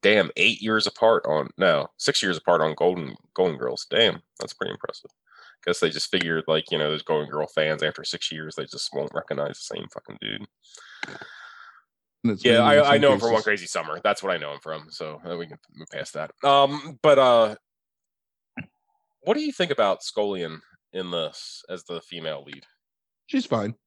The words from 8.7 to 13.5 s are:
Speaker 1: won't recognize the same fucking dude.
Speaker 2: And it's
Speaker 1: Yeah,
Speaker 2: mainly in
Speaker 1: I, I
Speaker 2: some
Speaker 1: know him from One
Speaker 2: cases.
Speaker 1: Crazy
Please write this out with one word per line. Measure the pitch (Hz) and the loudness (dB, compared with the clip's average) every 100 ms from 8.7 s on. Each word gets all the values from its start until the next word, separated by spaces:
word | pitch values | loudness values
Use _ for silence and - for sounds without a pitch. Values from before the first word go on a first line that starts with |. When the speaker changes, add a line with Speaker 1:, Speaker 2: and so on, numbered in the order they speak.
| 80 - | -10 -8
Speaker 1:
won't | 73 73 | -6 -6
recognize | 73 - 69 71 - - | -8 -6 -6 -6 -8 -12
the | - | -12
same | 50 | -12
fucking | - - 52 | -16 -18 -14
dude. | 53 52 104 _ _ - - - - - - - - - - - _ _ _ _ | -10 -10 -14 _ _ -20 -20 -14 -14 -14 -18 -18 -20 -20 -20 -20 _ _ _ _
Speaker 2:
And | 117 | -2
it's | 98 | 2
Speaker 1:
Yeah, | 123 117 | 6 6
Speaker 2:
mainly | 120 147 | 8 6
in | |
Speaker 1:
I, | 143 | 6
I | |
Speaker 2:
some | 143 | 6
Speaker 1:
know | 143 | 6
him | 131 | 4
from | 117 | 2
One | 113 | 2
Speaker 2:
cases. | |
Speaker 1:
Crazy | 104 | 2